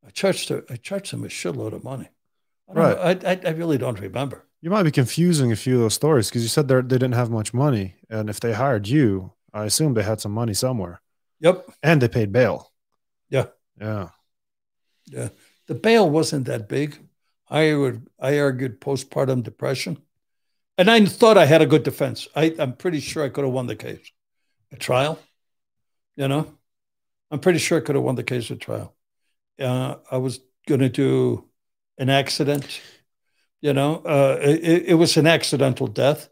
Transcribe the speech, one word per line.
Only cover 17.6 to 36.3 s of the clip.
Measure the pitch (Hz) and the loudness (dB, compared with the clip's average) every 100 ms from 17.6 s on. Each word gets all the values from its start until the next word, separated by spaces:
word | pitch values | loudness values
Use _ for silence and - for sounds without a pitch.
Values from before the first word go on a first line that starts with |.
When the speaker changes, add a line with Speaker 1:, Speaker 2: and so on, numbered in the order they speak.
| 156 | 2
Speaker 1:
would, | 151 135 113 139 _ | 2 0 -2 -14 _
I | 131 147 | -2 0
argued | 143 127 131 110 | 0 -2 -6 -8
postpartum | - 135 - - 135 127 | -6 -6 -6 -4 -2 -2
depression, | 113 - 127 135 - 160 _ _ _ _ _ _ _ - | -4 -8 -6 -4 -6 -10 _ _ _ _ _ _ _ 2
and | 185 | 6
I | 226 196 | 6 4
thought | - 226 208 | 6 6 8
I | 147 | 8
had | 160 | 6
a | 156 | 6
good | 151 | 4
defense. | 120 - 135 113 - | 2 -4 -4 -4 -10
I, | - 160 160 | -2 -2 -2
I'm | 143 | -6
pretty | 123 185 160 | -4 -6 -6
sure | - - | -8 -6
I | 143 | -6
could | - | -4
have | 139 | -4
won | 127 123 | -4 -6
the | 107 | -10
case. | 123 - - _ _ _ _ _ _ | -12 -16 -18 _ _ _ _ _ _
A | - | -16
trial, | - 127 147 165 _ _ _ _ _ _ _ _ _ - | -2 -2 -2 -6 _ _ _ _ _ _ _ _ _ -6
you | 135 | -2
know? | 139 151 _ _ _ _ _ _ _ _ | -2 -4 _ _ _ _ _ _ _ _
I'm | 147 | -2
pretty | 185 165 | 0 0
sure | - 170 | 0 -2
I | |
could | - | 0
have | 139 | -2
won | 127 123 | -2 -4
the | |
case | 117 123 113 | -4 -6 -8
at | 110 | -12
trial. | - 110 104 _ _ _ _ _ _ _ | -10 -10 -10 _ _ _ _ _ _ _
Uh, | 131 127 131 - _ | -4 -4 -4 -8 _
I | 131 | -6
was | 131 117 _ _ - | -4 -8 _ _ -2
gonna | 139 131 | 2 2
do | - 135 131 127 117 _ _ _ _ _ _ | 2 0 2 0 -2 _ _ _ _ _ _
an | 131 | 0
accident, | 139 180 - 143 143 135 - - _ _ _ _ _ _ _ | 0 0 -2 -2 -2 -6 -16 -18 _ _ _ _ _ _ _
you | 147 | -2
know? | 135 143 165 | 0 0 -2
Uh, | 175 143 139 135 | -2 2 4 4
it, | 143 156 | 2 2
it, | 170 170 - | 4 2 4
it | |
was | 165 165 - | 4 4 4
an | 151 | 4
accidental | 160 - 139 135 127 123 | 4 2 0 0 0 -4
death. | 107 127 147 - | 0 0 0 -8